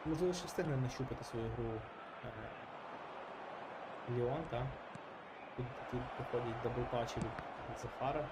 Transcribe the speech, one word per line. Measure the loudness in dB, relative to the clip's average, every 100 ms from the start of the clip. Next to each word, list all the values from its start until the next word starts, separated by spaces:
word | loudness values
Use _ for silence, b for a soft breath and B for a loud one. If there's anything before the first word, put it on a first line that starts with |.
Можливо, | 4 6 6
ще | 4 0
встигне | 2 4 6
нащупати | 4 2 0 0
свою | -2 0 0
гру, | 2 2 0 -4 -8 -8 -6
е, | -6 -6 -6 -8 -8 -8 -6 -6 -6 -6 -6 -6 -6 -6 -6 -6 -6 -6 0 4
Ліон, | 4 4 2
та? | 0 0 -2 -8 -8 -10 -10 -10 -10 -8 -4
Тут, | -4 -4 -2
тут | -2 -2 -4
проходять | 2 2 2 2
даблтачі | 2 2 4 4 2 2
від | 0 -2 -4 -6 -6 -4
Захара. | -4 0 2 2 0